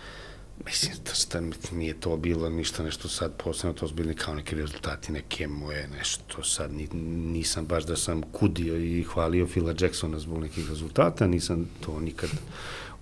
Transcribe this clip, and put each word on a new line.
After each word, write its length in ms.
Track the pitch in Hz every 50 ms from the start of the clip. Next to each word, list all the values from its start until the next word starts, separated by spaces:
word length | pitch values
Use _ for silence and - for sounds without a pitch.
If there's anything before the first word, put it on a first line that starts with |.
| - - - - - - - - - - - - -
Mislim, 280 | - - - - - - -
to 180 | - - -
šta, 260 | - - - - 85 85 82 76 - - -
nije 220 | 87 85 82 80 78
to 240 | - - 87 82 78
bilo 320 | 80 87 85 80 82 82
ništa 340 | 82 82 82 - - - 78
nešto 240 | 78 - - - 78
sad 240 | - - 87 78 -
posebno, 400 | - - 87 80 - - 87 78
to 140 | - 82 78
su 60 | 73
bili 220 | 82 82 80 78
kao 180 | - - - 76
neki 200 | 73 73 - 78
rezultati, 560 | 78 76 73 - - - - 73 - - -
neke 360 | 78 76 - - - - 80 73
moje 400 | 73 73 73 76 73 73 71 69
nešto 540 | 71 69 - - - - - - - - 73
sad, 280 | - - - 78 73 73
ni-, 140 | 76 76 73 - 85 80 80 82 85 82 82
nisam 340 | 82 82 80 - - 85 80
baš 200 | 76 87 82 78
da 100 | 82 85
sam 260 | 76 - - 85 80 73
kudio 540 | - - - 104 98 82 87 85 82 82 82
i 260 | 85 85 85 85 82
hvalio 440 | - - 87 82 80 85 90 87 87
Phila 260 | - 92 82 82 80 82
Jacksona 400 | 90 87 - - - 80 78 76
zbog 200 | 73 80 82 80
nekih 300 | 80 76 73 82 78 73
rezultata, 580 | 78 76 80 78 - 127 156 85 - - 107 92
nisam 380 | 87 85 80 - 87 82 85 - - -
to 200 | - - 78 78
nikad 300 | 80 80 - - - 80 - - - - - - - - - - - - - -